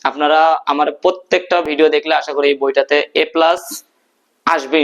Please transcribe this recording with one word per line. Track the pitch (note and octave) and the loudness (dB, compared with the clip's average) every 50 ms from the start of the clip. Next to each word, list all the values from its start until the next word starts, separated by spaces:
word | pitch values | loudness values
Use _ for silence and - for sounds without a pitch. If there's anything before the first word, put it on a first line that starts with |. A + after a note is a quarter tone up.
| - D3+ | -6 -6
আপনারা | C3+ C#3+ D3+ D3 D#3 D#3 D#3+ D#3+ D#3+ - - - | -4 -2 0 2 4 4 4 2 2 0 -2 -2
আমার | C#3+ D3 D3 D3 C#3+ - - | -2 -2 -2 -2 -2 -2 0
প্রত্যেকটা | F3+ F3+ F#3 - - F#3+ F3+ F3+ - F3+ F3 E3 D3+ | -2 -2 -2 -4 -2 -2 -2 -2 0 -2 -2 -2 -2
ভিডিও | D3 D3 D#3 D3+ | 0 2 2 2
দেখলে | D3 D3 D3+ D#3+ D#3 D3+ | 2 0 0 0 -2 -2
আশা | D3+ D#3 C#3+ | -2 -4 -4
করি | C#3+ C#3+ C#3+ | 0 0 0
এই | C#3+ C3+ | 0 0
বইটাতে | C#3 C#3 C3+ C#3 C3+ - D3 C#3+ - - - - | -2 -2 0 0 0 0 0 -2 -2 -2 -2 -2
এ | D#3 - - | -2 -2 0
প্লাস | E3 D#3+ E3 F3 F3+ - - - - - _ _ _ _ _ _ _ _ _ _ _ - | 2 2 2 2 0 -4 -12 -16 -16 -18 _ _ _ _ _ _ _ _ _ _ _ -4
আসবে | - E3 D#3 C3+ C3 D3 D#3+ | -2 -2 -2 -2 0 0 0